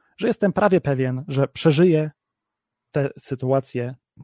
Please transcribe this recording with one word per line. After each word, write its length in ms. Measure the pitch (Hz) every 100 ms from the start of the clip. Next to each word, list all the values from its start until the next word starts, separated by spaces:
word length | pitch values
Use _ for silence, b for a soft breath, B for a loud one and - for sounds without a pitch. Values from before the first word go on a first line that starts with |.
| _ -
że 100 | 220
jestem 260 | - 196
prawie 280 | 190 208 185
pewien, 440 | 147 131 131 127 143
że 200 | 135 139
przeżyje 640 | - 165 143 180 156 156 - _ _ _ _ _ _ _
tę 180 | 151 139 -
sytuację, 760 | - 135 131 135 - 123 120 131 _ -